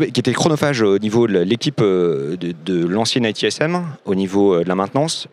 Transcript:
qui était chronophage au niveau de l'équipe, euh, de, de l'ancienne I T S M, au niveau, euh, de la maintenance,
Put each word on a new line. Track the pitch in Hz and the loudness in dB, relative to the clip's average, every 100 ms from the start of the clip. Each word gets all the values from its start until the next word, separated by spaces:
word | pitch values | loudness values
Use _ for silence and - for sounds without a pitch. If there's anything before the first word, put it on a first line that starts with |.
| 156 | 0
qui | 127 | -2
était | 120 | -2
chronophage | 113 170 151 147 127 | 2 2 2 0 2
au | 107 98 | 2 2
niveau | 107 113 117 | 2 2 2
de | 95 | 2
l'équipe, | 90 117 151 135 | 2 0 -2 0
euh, | 107 92 87 71 71 90 | 0 2 0 0 -4 -6
de, | 87 85 82 | -8 -10 -4
de | 90 85 | -2 0
l'ancienne | 98 113 131 113 | 0 -2 0 -2
I | |
T | 104 110 | -2 -2
S | - | -2
M, | 156 180 170 135 - | -2 -2 -6 -10 -4
au | 95 | -2
niveau, | 98 98 101 87 | 0 2 4 4
euh, | |
de | 85 | 2
la | 92 | -2
maintenance, | 98 135 156 - - | -2 -2 -2 -4 -8